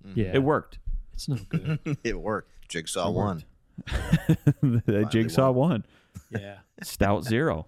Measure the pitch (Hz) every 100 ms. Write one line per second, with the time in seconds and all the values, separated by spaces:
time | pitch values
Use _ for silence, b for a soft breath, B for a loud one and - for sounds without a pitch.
0 | 98 98 95 123 135 139 - - - -
1 | - - - 123 - 165 147 151 160 139
2 | 117 90 90 104 - - - 85 80 95
3 | 87 87 101 85 - _ _ - - -
4 | - 165 - 156 - - 143 117 - 104
5 | 107 113 113 135 135 127 160 117 - B
6 | B B _ 107 101 98 _ - - -
7 | 98 101 120 113 160 80